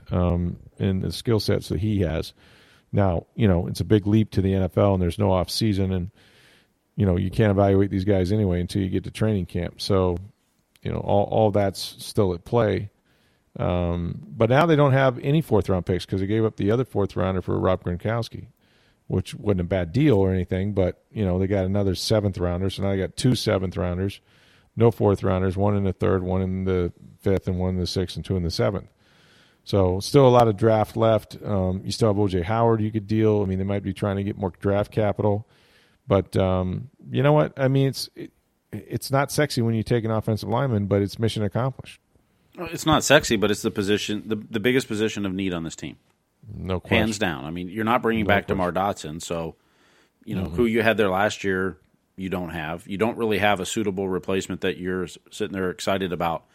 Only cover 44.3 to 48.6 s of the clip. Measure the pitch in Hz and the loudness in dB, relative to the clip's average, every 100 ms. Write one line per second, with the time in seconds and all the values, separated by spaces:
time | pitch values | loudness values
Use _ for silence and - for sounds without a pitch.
44.3 | 107 110 113 120 127 123 107 110 104 101 | -8 -6 -2 0 0 -2 -4 -4 -4 -6
45.3 | 92 95 85 82 - 147 - _ _ _ | -4 -4 -4 -8 -10 -14 -14 _ _ _
46.3 | _ 107 90 87 90 - 113 110 101 98 | _ -18 -12 -6 -6 0 0 0 -2 -4
47.3 | 69 73 85 90 101 110 123 117 113 101 | -4 -8 -8 -8 -4 0 0 2 0 2
48.3 | 101 - 98 | 2 2 -2